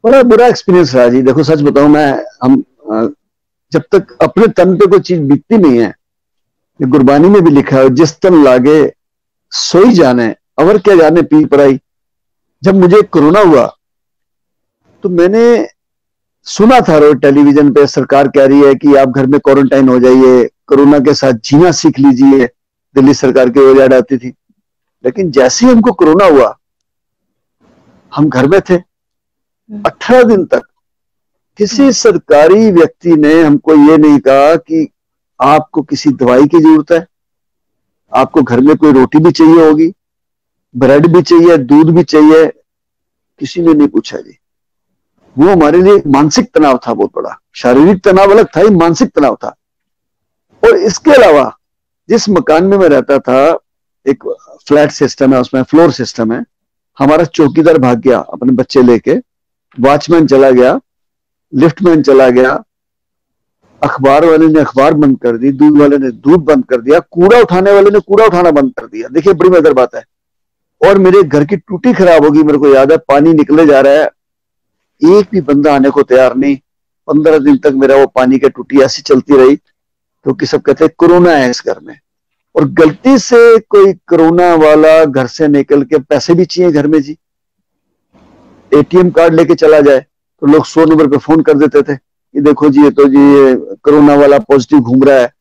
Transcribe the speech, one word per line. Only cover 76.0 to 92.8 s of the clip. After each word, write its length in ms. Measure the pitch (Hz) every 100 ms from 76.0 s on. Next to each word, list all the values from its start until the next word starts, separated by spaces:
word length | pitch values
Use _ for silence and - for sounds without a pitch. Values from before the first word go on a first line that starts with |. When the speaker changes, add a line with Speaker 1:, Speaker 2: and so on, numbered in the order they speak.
Speaker 1:
तैयार 340 | 139 127 127 123
नहीं। 200 | 139 135 _ _ _ _ -
पन्द्रह 320 | 147 156 156
दिन 180 | 139 135
तक 160 | 151
मेरा 220 | 135 135 139
वो 100 | 135
पानी 320 | - 127 131
की 100 | 135
टूटी 320 | 123 - 135
ऐसी 220 | 131 -
चलती 340 | - 131 - 139
रही, 200 | 131 147 _ _ _ _ _ _
क्योंकि 240 | - 131 139
सब 140 | 147
कहते 240 | - 135
हैं, 100 | 160 _
"कोरोना 320 | 170 175 175
है 200 | 151 127
इस 120 | 120 -
घर 140 | -
में।" 180 | 85 - _ _ _ _ _ -
और 80 |
गलती 540 | 143 - 156 - 262 269
से 400 | - 240 233 220
कोई 340 | - 208 196
कोरोना 640 | - _ 170 160 175 180
वाला 500 | 165 156 151 160 160
घर 220 | 156 131 123
से 220 | - 151
निकल 340 | 143 135 143
के, 160 | 131 151
पैसे 360 | 135 147 -
भी 100 | 170
चाहिए 280 | 180 175 180
घर 140 | 147 147
में 160 | 156
जी, 160 | 139 156 _ _ _ _ _ _ _ _ _ _ _ _ _ _ _
एटीएम 360 | 147 147 180 175
कार्ड 240 | 165 165
लेके 200 | 160 160
चला 260 | 170 156 151
जाए 260 | 147 131 131 _ _ _
तो 60 | 143
लोग 180 | 151
सौ 200 | 131 -
नंबर 220 | 160 156 147
पे 100 | 143
फोन 260 | - 160
कर 120 | 156
देते 280 | 143 147 147
थे 140 | 143 139
कि 440 | _ _ _ -
"देखो 280 | 147 143 147
जी, 140 | 139